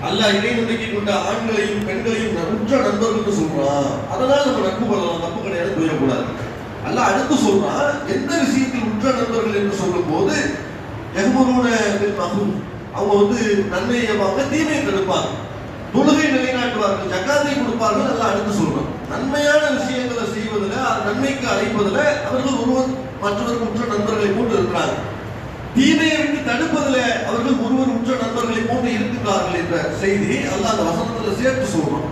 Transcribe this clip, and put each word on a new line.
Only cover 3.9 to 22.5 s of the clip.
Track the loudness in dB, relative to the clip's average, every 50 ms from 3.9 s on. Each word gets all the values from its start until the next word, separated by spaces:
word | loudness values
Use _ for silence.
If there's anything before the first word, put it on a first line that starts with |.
| -2 -4 -6 -4
அதனால | -2 -2 2 4 4 4 4
நம்ம | 2 2 2 0 0
நட்பு | 0 0 0 0
கொள்ளலாம், | 0 0 0 -2 -2 -2
தப்பு | -4 -4 -4 -6
கிடையாது, | -6 -4 -4 -2 -2 -2
போயிடக்கூடாது." | 0 0 0 0 0 0 0 0 0 0 -2 -4 -6 -8 -8 -8 -8 -10 -10 -12 -10 -8 -6
அல்லாஹ் | -4 0 2 2 2
அடுத்து | 2 2 2 2 2
சொல்றான், | 4 4 4 4 4 2 2 0 0 0 0 0 -2 -2 -2
எந்த | -2 -2 -2 0 0 2
விஷயத்தில் | 2 2 2 2 2 0 0 -2 -2 -2
உற்ற | -2 0 2 2
நண்பர்கள் | 2 2 0 0 0 0 0 0 0 0
என்று | 0 0 0
சொல்லும் | 0 0 0 0 0 0 0
போது, | 2 2 2 2 2 2 0 -2 -2 -4 -8 -10 -10 -10 -10 -10 -10 -10 -10 -6 -2
"யஹ்முரூன | 0 2 4 4 4 4 4 4 2 2 2 2 2 2 2 2 2
பில் | 0 0 0 -2
மஅரூஃப்," | -2 -2 0 0 0 0 -2 -4 -6 -8 -10 -12 -12 -10 -4
அவங்க | -2 0 4 6
வந்து | 6 6 4 4 2 2 2 2 2 2 0
நன்மையை | -2 -2 0 0 0 0 0
ஏவாங்க, | 0 0 2 2 0 2 0 0 0
தீமையை | 0 0 0 0 0 0 0
தடுப்பாங்க, | 0 0 0 0 0 0 -2 -2 -2 -6 -6 -8 -10 -10 -10 -12 -12 -12 -12 -12 -2 0
தொழுகை | 4 6 6 6 6 4
நிலைநாட்டுவார்கள், | 2 2 2 2 0 0 0 0 0 0 0 2 2 0 0 -2 -2
ஜக்காத்தை | -2 -2 0 2 2 2 2 2 0
கொடுப்பார்கள். | 0 0 0 0 0 0 2 2 2 2 0
அல்லாஹ் | 0 0 0 0
அடுத்து | 0 0 0 0 0
சொல்றான், | 0 0 0 0 -2 -2 -4 -6 -8 -8 -6
நன்மையான | -6 -4 -2 -2 0 2 2 4 4 4 4 4
விஷயங்களை | 0 0 -2 -2 -2 -2 -2 -2 -2 -4 -4
செய்வதில், | -4 -4 -4 -4 -2 -2 -2 -2 -2 -2 -2 0
அது | 0 0 0 0
நன்மைக்கு | -2 0 0 0 0 0 -2 0 0
அழைப்பதில் | 0 0 0 0 0 0 0 2 2 2 2 2 2 0 -2
அவர்கள் | -2 -2 0 0 0